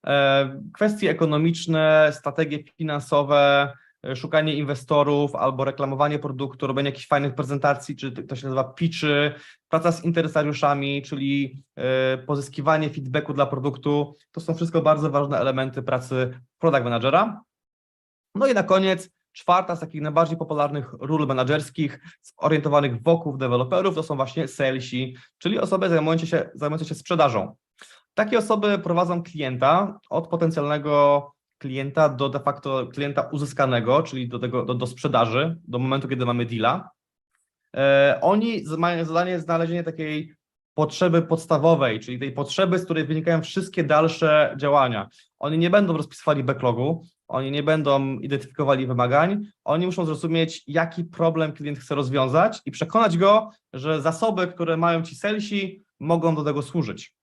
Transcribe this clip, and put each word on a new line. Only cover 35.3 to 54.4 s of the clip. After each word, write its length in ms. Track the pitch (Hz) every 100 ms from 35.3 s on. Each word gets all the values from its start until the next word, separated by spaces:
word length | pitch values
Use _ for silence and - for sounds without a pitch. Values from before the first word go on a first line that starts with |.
| 120 160 165 -
do 120 | 123
momentu, 280 | 131 135 135
kiedy 180 | 131 123
mamy 200 | 120 117
deala. 440 | 113 113 170 - _ _ _ _ _ _ _ _ -
E, 420 | 139 139 139 -
oni 440 | 165 208 233 220 143
z-, 120 | 160
mają 280 | 170 170 160
zadanie 340 | 165 180 180
znalezienia 440 | 160 165 165 170
takiej 500 | 165 165 156 151 160 _ _ _ _ -
potrzeby 440 | 151 - 180 170
podstawowej, 760 | 165 165 - 156 156 160 131 107
czyli 200 | 113 123
tej 120 | 135
potrzeby, 480 | 131 139 - 190 175
z 60 | -
której 200 | 160 143
wynikają 360 | 160 165 160
wszystkie 420 | 165 - 196 -
dalsze 720 | 151 151 160 160 160 151 147 139
działania. 520 | 143 143 127 110 101 _ _ _
Oni 180 | 143 160
nie 120 | 170
będą 280 | 202 196 160
rozpisywali 460 | 151 - - 147
backlogu, 600 | 127 131 127 117 135 165 - _ _
oni 240 | - 135
nie 120 | 143
będą 560 | 147 156 143 139 135 139
identyfikowali 680 | 147 139 - - 143 131 131
wymagań, 580 | 123 123 139 170 208 208 _
oni 220 | - 156 180
muszą 200 | 175 165
zrozumieć, 580 | 151 165 165 165 - -
jaki 360 | 151 165 175
problem 500 | 165 - 165 160 156
klient 260 | 151 147 139
chce 160 | - 143
rozwiązać 680 | 127 139 131 147 208 226 -
i 60 |
przekonać 460 | - 170 220 220 170
go, 320 | 196 214 220 _ _
że 280 | 135 143 156
zasoby, 460 | 147 160 226 190